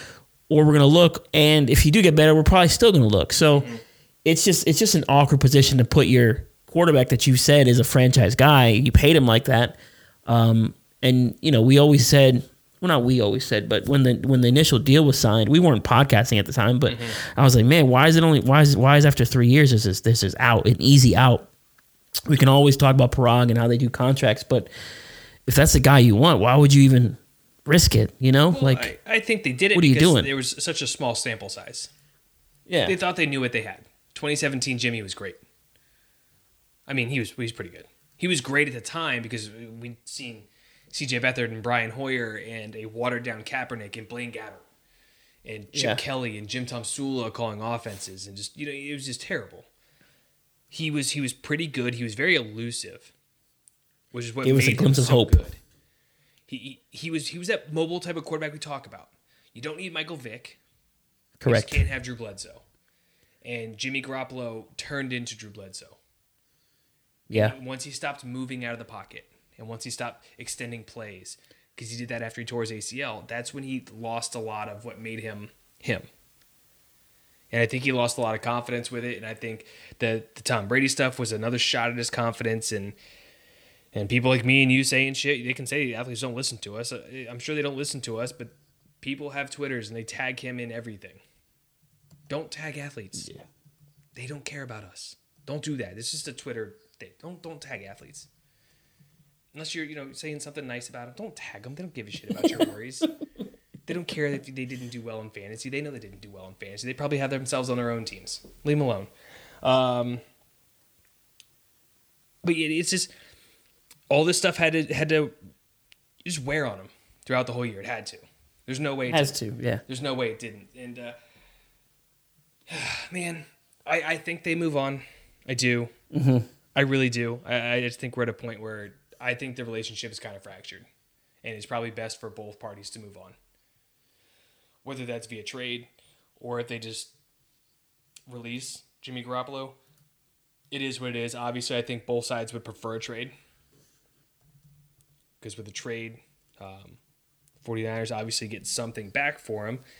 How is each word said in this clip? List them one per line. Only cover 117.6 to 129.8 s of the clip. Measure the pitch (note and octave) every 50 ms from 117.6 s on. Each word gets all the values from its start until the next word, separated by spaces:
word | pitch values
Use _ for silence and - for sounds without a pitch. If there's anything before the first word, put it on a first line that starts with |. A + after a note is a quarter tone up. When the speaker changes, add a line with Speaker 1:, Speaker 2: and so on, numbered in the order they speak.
| B2
Speaker 2:
year. | A#2+ G#2 F#2+
It | G2
had | - B2 A2 G#2+
to. | - - - _ _ _ _ _ _ _ _ _
There's | - C3 C3
no | D3+ C#3+ C#3
way | C3+ C3 B2
it | B2+
Speaker 1:
Has | D#3+ C#3+ C#3 C#3 -
Speaker 2:
didn't. | A#2 G#2 - A#2
Speaker 1:
to, | A#2
yeah. | A#2+ A#2 - -
Speaker 2:
There's | - C3 B2
no | C#3 C#3 C3
way | B2+ B2+ A2+
it | A2 -
didn't. | A#2+ A2+ G#2 G2+ F#2+ F#2+ _
And, | B2 B2+ B2 A#2+ A#2+
uh, | A#2+ A#2 A#2 - _ _ _ _ _ _ _ _ _ _ _ _ _ _ _ _ _ _ _ _ _ _ _ _ _ _ _ _ _ -
<sighs> | E3 D3+ D3 - - - - -
man, | F3+ F3+ F3 E3+ E3+ E3 D#3 - _ _ _ _ _ _ _
I, | - D#3+ E3+ D3+
I | D#3 E3
think | D#3 D#3+ - E3+ E3 -
they | F3+ E3
move | E3 E3+ D#3+ D3
on. | C#3+ C3+ C3+ C#3 C#3 - - _ _ _ _ _ _ _ -
I | C3
do. | A#2 B2+ B2 A#2+ A#2+ A#2+ A#2 - _ _ _ -
Speaker 1:
Mm-hmm. | D#3 C3+ C3+ B2+ B2 A2+ - _ _ _ _ _
Speaker 2:
I | C#3 C#3+
really | C3+ C3+ C3+ C3 B2+
do. | A#2 A#2+ A#2+ A#2 A#2 B2 -
I, | - A#2+ A#2+ A#2 A#2+ A#2+
I | B2
just | B2 A#2+ A#2+ -
think | - B2+ A#2
we're | B2 A#2+
at | A#2
a | G#2+
point | - - A#2 A2+ G#2
where | A2 A2 A2 G#2+ G#2 G#2 G2 _ _ _ _ _
I | A#2+ B2 B2
think | A#2+ C#3 C3 A#2+
the | B2+ B2
relationship | A#2 A2+ A2